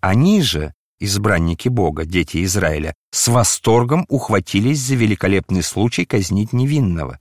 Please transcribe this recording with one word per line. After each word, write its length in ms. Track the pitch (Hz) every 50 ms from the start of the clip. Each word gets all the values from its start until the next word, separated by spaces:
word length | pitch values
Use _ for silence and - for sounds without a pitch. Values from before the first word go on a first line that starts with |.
Они 420 | - 95 95 113 139 185 214 208 165
же, 320 | 110 - 76 76 73 - _ _ _ _ _
избранники 680 | - 101 98 101 104 104 101 87 82 82 85 - - 123
Бога, 360 | 127 117 98 82 76 78 80
дети 380 | 78 87 90 82 - - 78 87
Израиля, 520 | 95 90 104 90 80 78 76 76 76 - _ _ _ -
с 160 | - - -
восторгом 760 | 117 123 113 - - - _ - 113 117 120 120 143 170 180 -
ухватились 720 | - 131 - - 107 101 87 - - 98 104 127 147 151
за 160 | 131 123 135
великолепный 680 | 127 117 107 104 - - 92 98 98 87 _ 95 92 85
случай 420 | - - - 101 117 - - 175
казнить 480 | - - 110 95 85 101 101 107 113 -
невинного. 680 | 123 127 139 147 151 135 98 87 82 73 65 - -